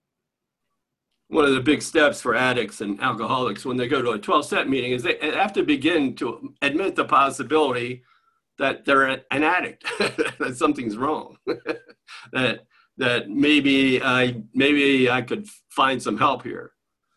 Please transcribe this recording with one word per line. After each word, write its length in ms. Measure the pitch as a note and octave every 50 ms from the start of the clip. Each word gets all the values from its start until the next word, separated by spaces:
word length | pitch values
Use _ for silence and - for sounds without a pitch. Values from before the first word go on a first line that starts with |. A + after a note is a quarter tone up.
| _ _ _ _ _ _ _ _ _ _ _ _ _ _ _ _ _ _ _ _ _ _ _ _ _ _
One 180 | - D#3 D3
of 80 | C#3 C3+
the 80 | C3
big 200 | B2+ D3 D3 C3
steps 400 | - - - D#3 D3+ C#3+ C#3+ -
for 140 | - B2+ A2
addicts 460 | A#2 B2+ B2+ B2 B2 A2+ G#2 - -
and 180 | A2+ G2+ G2+ -
alcoholics 640 | - C3 A#2 G#2 A2+ A2 C3+ C3 B2+ A#2 G2+ - -
when 120 | C3+ B2 B2+
they 100 | B2+ A#2+
go 140 | D3 C3+
to 100 | B2 A#2+
a 80 | A2+ G#2+
twelve-step 480 | - - F#3 D3+ D3 - - - C#3 C3+
meeting 240 | C3+ C3 A#2+ B2
is 120 | B2+ B2 B2+
they 140 | F3+ D#3 -
have 320 | D3+ D3+ C#3 D3 F#3+ G#3+ G3+
to 100 | G#3 -
begin 520 | C#3+ D3+ C3+ B2+ D#3 F3+ D#3+ C#3+ C3 G#2+
to 380 | - D3+ A#2+ G#2+ - - C3+ - _
admit 340 | - C#3 C#3 D#3+ G3 F#3 -
the 100 | - C#3+
possibility 960 | B2+ D3+ C#3 C#3 C#3 C3 - C3+ A#2 C#3+ D#3 D#3 C#3 B2 B2 A#2+ A#2+ B2+ B2+ - _ _ _ _ _ _ _ _ _ _ -
that 240 | D3 C3+ B2+ - -
they're 220 | - C#3+ C3+ C3+ C3+
an 360 | C3+ C3 - _ - C#3 D3+
addict, 400 | D#3 F3 F3+ D3+ - - - - -
<laughs> 60 | - -
that 580 | D#3 - - - D#3 - - - D3 C3 B2+
something's 400 | B2+ E3 D3+ D3+ C#3+ B2+ A2+ G#2
wrong, 400 | G#2+ B2+ D3 D#3 - - - - _
<laughs> 920 | _ - - - - - - A#2 - - - _ _ - - - - -
that, 360 | - C3 B2+ A#2 A2 - - _ _ _ _ _ _
that 320 | - C3 B2 A#2+ A#2 G#2+ G2+
maybe 720 | G2+ C3 C#3+ D3 D3+ D3 C3+ C#3 C#3 C3+ C3+ C3+ B2+ B2 B2
I, 400 | C3+ B2 B2+ B2+ B2+ A#2+ A#2 G#2+ - -
maybe 560 | B2+ C3 C#3+ D3 D3 C#3+ C#3 C#3 C3 B2+ B2
I 140 | B2 B2+ A#2+
could 240 | A#2+ - G#2 G#2 - - - _ _
find 320 | - - C3 C3 C3+ B2+
some 140 | - - -
help 280 | - D3 D3 C3 A#2+ -
here. 300 | - - - - - - _ _ _ _ _ _ _ _